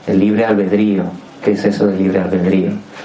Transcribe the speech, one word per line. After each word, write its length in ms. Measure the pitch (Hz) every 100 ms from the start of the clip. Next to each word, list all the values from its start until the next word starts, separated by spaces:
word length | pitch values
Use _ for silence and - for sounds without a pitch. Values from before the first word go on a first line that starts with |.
| -
el 120 | 95
libre 260 | 104 107 113
albedrío. 580 | 104 95 104 107 95 87 - - -
¿Qué 80 | 104
es 140 | 101 104
eso 220 | - 101
del 100 | 95
libre 220 | 95 95
albedrío? 520 | 90 92 90 92 95 - - -